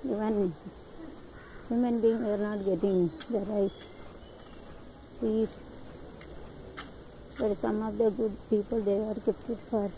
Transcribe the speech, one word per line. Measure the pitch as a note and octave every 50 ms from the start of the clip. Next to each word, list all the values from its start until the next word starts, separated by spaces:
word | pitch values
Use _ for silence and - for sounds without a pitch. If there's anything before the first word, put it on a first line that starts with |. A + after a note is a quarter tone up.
| -
Even | C4 A3 G#3 G#3+ A3 A3 G#3 G3 F3+ D#3 - - F3 - - - - - - E4 - - - - - - - - - - - - -
human | A#3 A#3+ B3 A#3+ A#3+ A#3
beings | G#3+ A3+ A3+ A3+ A#3
are | G#3 G#3
not | G3+ G#3 G#3 G#3+ G#3 G3
getting | G3 F#3 E3+ F#3+ G3+ F#3+ F3+ F3 E3 - - - -
the | A#3 G#3
rice | G3+ G3+ G#3+ G#3 G3 G3+ - - - - - - - - - - - - - - - - - - - - - - - - - - - - - -
to | A#3+ A3 G#3+ A3 A3
eat. | - - - - - - - - - - - - - - - - - - - - - - - - - - - - - - - - - - - - - - -
But | A#3 G#3+ G3+
some | - - A3+ G#3+ G#3+
of | A3 A3 G#3
the | G#3 A3+ A3
good | F#3+ - A3 G#3+ G3+ - - -
people, | A3+ G#3 G3+ - A#3+ A3+
they | G3+ G3+ G3+ G3+
are | G#3+ G#3+ G#3+
kept | A3 - A#3 G3+ - - -
it | A#3 G#3 - -
for | B3 G#3+ G3+ G3 -